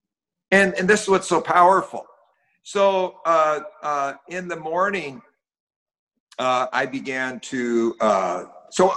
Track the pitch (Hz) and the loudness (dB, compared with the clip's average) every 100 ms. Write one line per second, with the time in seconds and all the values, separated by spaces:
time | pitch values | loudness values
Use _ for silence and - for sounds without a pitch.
0 | _ _ _ _ _ 196 190 185 190 208 | _ _ _ _ _ 2 4 2 2 2
1 | 196 190 - 165 160 170 175 190 - 107 | 2 0 2 -2 2 4 6 4 0 -10
2 | - _ _ _ _ _ - 202 196 190 | -14 _ _ _ _ _ -6 0 2 2
3 | 180 - 165 165 156 151 131 - 151 143 | -2 -4 0 2 2 0 -6 -10 -6 -4
4 | 139 139 - 180 175 165 160 170 202 196 | -4 -6 -12 -10 -10 -10 -4 -2 -2 -2
5 | 143 123 - _ _ _ _ _ _ _ | -8 -12 -20 _ _ _ _ _ _ _
6 | _ _ _ - 127 127 127 123 135 131 | _ _ _ -4 0 0 0 -2 -4 -6
7 | 120 131 131 120 - 131 120 117 117 - | -8 -6 -6 -8 -8 -4 0 0 0 0
8 | 110 95 92 90 87 - - - 190 | 0 2 0 -4 -10 -20 -6 2 2